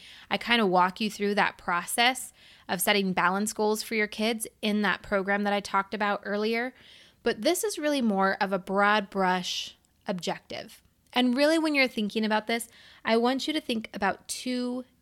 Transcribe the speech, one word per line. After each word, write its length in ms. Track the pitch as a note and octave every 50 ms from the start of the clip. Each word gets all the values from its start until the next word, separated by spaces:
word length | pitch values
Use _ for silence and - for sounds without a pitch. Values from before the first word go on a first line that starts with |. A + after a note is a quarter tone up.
| - - - - - -
I 60 | G3+
kind 260 | G3+ - A3+ A#3+ A#3
of 60 | G#3+
walk 320 | F#3 F3+ F3+ F3+ F#3+ F#3 -
you 100 | A3 G#3
through 260 | - - G3+ G3+ G#3
that 220 | G3+ E3+ - -
process 760 | - - F#3+ F3 F3 F3+ - - A#3+ A#3 B3+ C4 - - - - _ - - - - _
of 140 | - G3 F3+
setting 320 | - A3 G3+ G3+ G3 F#3 F3+
balance 400 | F3+ E3+ F3 F#3+ G3+ G#3+ G#3+ -
goals 280 | - G#3+ G#3+ G#3+ G#3+
for 140 | - - A3+
your 120 | G#3+ G#3
kids 380 | G#3 - - G#3+ A3+ A#3+ A3 - - - _
in 200 | - G#3+ G#3 G#3+
that 220 | G#3 F#3 F3 - -
program 420 | - G#3 G3 F#3 G3 G3+ G3+ G#3
that 80 | G3+ G3+
I 80 | G3+
talked 320 | G3 - - G3 G3 - A3+
about 260 | G3+ G#3 G3+ G3+ - -
earlier. 480 | G3+ G3+ G#3 G#3+ A3+ A3+ A3+ B3 C4 - - - - - - - - _ _ -
But 200 | A#3+ - A3 G#3
this 200 | D#4 F4+ - -
is 160 | G#4 - E4
really 220 | D4 D4+ D4 C#4
more 340 | A#3+ A3 G3 F#3+ F#3+ F#3+ G3 -
of 100 | G3+ F#3+
a 80 | G3 F#3+
broad 500 | F#3+ - F#3+ G3+ G3+ G#3 G#3 G#3+ G3+ -
brush 680 | - G3 F#3+ F3+ F#3 F3+ F3+ - - - - - - _ _ _ _ _ _
objective. 760 | - G3 F3 D#3+ F#3+ E3 - - - - - - - - - _ _ _ _ _ _ -
And 240 | B3 B3 B3 A#3+
really, 200 | C4+ C#4+ D4+ E4
when 160 | E4 D#4 D#4 D4
you're 140 | C#4 C4
thinking 380 | B3+ - A#3 G#3 G3 - A3 A3
about 220 | G#3+ G#3+ G#3+ G#3+
this, 200 | - A#3 A#3 A3+ - - - - - - - -
I 100 | A#3 A3+
want 320 | A#3 A#3 B3 C4+ C4 -
you 60 | D#4 D4+
to 80 | D#4
think 280 | - - A#3+ A3 A3 - -
about 340 | G3+ G#3 F#3+ F#3 - -
two 560 | - - - - B3+ B3 B3 B3 B3 B3 B3+ B3+ - _ _